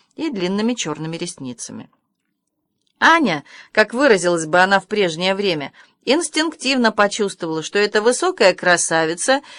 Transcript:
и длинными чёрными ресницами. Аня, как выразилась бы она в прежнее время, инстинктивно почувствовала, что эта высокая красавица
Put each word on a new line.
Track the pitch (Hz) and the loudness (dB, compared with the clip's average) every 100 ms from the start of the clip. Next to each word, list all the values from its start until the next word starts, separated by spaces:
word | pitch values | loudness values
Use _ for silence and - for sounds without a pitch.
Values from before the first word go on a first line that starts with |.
| _ - | _ -10
и | 320 | -8
длинными | 202 180 196 226 | -4 -4 -2 -2
чёрными | 240 165 151 160 165 | -4 -6 -8 -8 -8
ресницами. | 170 - 131 117 - 110 - _ _ _ _ _ _ _ _ _ _ _ | -10 -10 -14 -14 -14 -16 -18 _ _ _ _ _ _ _ _ _ _ _
Аня, | 269 330 247 151 - - - | 2 4 2 -2 -8 -20 -4
как | - 220 | 0 0
выразилась | 233 285 190 180 170 156 | 2 4 4 2 -2 2
бы | 175 | 2
она | 185 196 | 4 2
в | - | 0
прежнее | 214 180 160 185 190 | -2 -2 0 -2 0
время, | 202 156 135 - _ _ - | -2 -2 -6 -12 _ _ -2
инстинктивно | 302 330 320 330 - 254 269 226 | 0 0 -2 -4 -4 -2 0 2
почувствовала, | 214 202 - 202 - 165 160 | 2 0 0 -4 -4 -6 -6
что | 156 202 | -4 -2
эта | 208 214 | 0 2
высокая | 226 247 359 370 196 | 0 0 -2 2 2
красавица | 180 180 170 - 165 160 175 - 269 - | 4 2 0 0 0 0 -2 0 -2 -2